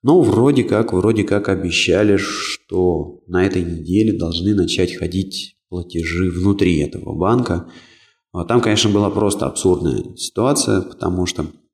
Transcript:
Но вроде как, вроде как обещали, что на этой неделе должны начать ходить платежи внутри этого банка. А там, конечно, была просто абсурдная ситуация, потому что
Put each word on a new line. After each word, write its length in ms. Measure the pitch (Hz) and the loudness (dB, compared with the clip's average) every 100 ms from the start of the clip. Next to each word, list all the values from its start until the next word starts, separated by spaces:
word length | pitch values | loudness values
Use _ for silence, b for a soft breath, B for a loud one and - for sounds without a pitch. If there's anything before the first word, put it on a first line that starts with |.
Но 180 | 123 175 | 6 6
вроде 420 | 131 - 131 139 | 6 4 4 4
как, 280 | 113 107 110 | 2 0 2
вроде 300 | 90 98 107 | 2 2 2
как 260 | 98 104 101 | 2 0 0
обещали, 680 | 95 92 85 - 90 107 98 | -2 -2 -2 2 2 4 2
что 1040 | 98 - - - _ 92 90 85 - - - | 0 -6 -8 -10 _ 0 2 0 -4 -12 -4
на 160 | 90 | 0
этой 180 | 95 92 | 0 0
неделе 560 | 85 82 80 95 110 95 | -4 -8 -2 2 2 0
должны 360 | 82 82 92 | -4 -2 0
начать 400 | 101 85 - 90 | 0 0 0 -2
ходить 640 | - 87 90 90 - - _ _ | -2 -6 -4 -6 -8 -14 _ _
платежи 640 | 90 85 82 82 85 92 | -10 -8 -6 -4 -2 -2
внутри 480 | 87 95 98 92 82 | 0 0 2 2 2
этого 360 | 73 - - | -2 -6 -10
банка. 560 | - 92 123 123 87 B B B B B B _ | -2 0 0 0 -4 B B B B B B _
А 120 | 90 | -10
там, 160 | 85 120 | 0 0
конечно, 300 | 113 107 110 | 2 0 2
была 200 | 104 104 | 2 2
просто 360 | - 107 - 65 | 2 0 0 -4
абсурдная 680 | - 95 85 - 62 - - | -2 0 2 0 -2 -6 -12
ситуация, 640 | - - 123 143 - 104 | -10 -2 0 0 0 -2
потому 460 | 90 - - 90 87 | -2 -6 -4 -2 -4
что 200 | - 76 - _ | -4 -10 -12 _